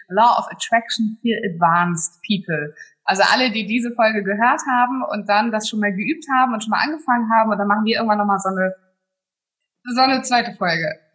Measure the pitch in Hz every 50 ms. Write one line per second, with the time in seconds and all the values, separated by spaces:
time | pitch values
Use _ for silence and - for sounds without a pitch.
0 | - - 180 208 226 240 - - - - - - - - 226 233 233 - - -
1 | 220 214 220 - - 233 220 - 226 196 165 165 170 165 165 175 175 175 170 165
2 | - - _ _ - - 208 180 - - 160 151 147 151 - - - - _ _
3 | - - 190 196 190 - 208 247 254 247 202 220 202 185 226 254 233 240 226 226
4 | 226 220 214 208 196 190 202 202 233 247 294 302 - 277 254 247 247 247 269 262
5 | 240 - - 208 196 208 202 208 226 233 214 214 220 - 220 214 208 202 190 190
6 | 202 233 330 - - 285 269 254 254 247 233 214 214 220 233 - - 285 320 311
7 | - - 240 233 226 220 226 226 220 220 202 190 202 202 208 220 214 220 220 -
8 | 226 220 208 208 208 208 196 190 190 190 190 185 185 190 190 - _ _ _ _
9 | _ _ _ _ _ _ _ _ _ _ _ _ _ _ _ _ - 247 240 254
10 | 262 269 269 254 262 - 247 240 - 196 - - 196 175 165 160 165 151 - -
11 | _ _ -